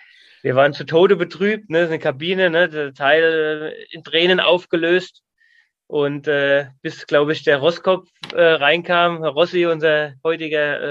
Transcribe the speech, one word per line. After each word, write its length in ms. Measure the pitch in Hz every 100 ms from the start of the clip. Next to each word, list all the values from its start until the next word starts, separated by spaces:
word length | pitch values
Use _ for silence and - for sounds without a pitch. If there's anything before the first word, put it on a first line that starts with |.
| - _ _ _
wir 140 | 135 127
waren 160 | 147
zu 120 | 143 135
Tode 300 | 160 196 180
betrübt, 540 | 170 156 202 214 208
ne? 140 | 160
In 60 | 170
der 100 | 160
Kabine, 500 | 156 135 165 190 180
ne? 180 | 160 175
Der 260 | 151 143
Teil, 800 | 135 139 156 165 160 156 151 156
äh, 140 | 92 - 165
in 80 |
Tränen 360 | 147 156 180 185
aufgelöst. 800 | 151 180 - 170 165 180 180 _ _ _ _ _ _ _ _
Und, 400 | 147 143 143 147
äh, 400 | 143 139 139 139 _
bis, 240 | 160 - -
glaub 240 | 147 147
ich, 140 | 156
der 160 | 160 143
Rosskopf, 500 | 151 170 190 185 - _ -
äh, 80 | -
reinkam, 800 | 165 156 143 170 170 175 175 170
Herr 80 | 156
Rossi, 360 | 139 170 180 170
unser 480 | 160 160 151 147 131
heutiger, 580 | 165 165 160 151 147 143 143